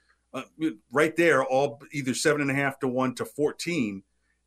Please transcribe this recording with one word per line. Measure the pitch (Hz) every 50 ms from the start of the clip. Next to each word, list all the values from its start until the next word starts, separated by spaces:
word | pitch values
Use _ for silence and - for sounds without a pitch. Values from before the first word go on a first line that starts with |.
| _ _ _ _ _ _ -
uh, | 131 - - _ 151 160 156 117 - _ -
right | 123 143 165 160 160
there, | 170 170 165 143 131
all | 135 131 127 135 143 139 - - - -
either | - 143 131 131
seven | 120 - - 156 147 147
and | 143 139
a | 135
half | 139 139 139 131 -
to | 139 131
one | 123 131 131 127 123
to | - 113
fourteen, | - - 143 147 143 - - - 170 175 151 113 104 98 95 - _ _ _ _ _ _ _ _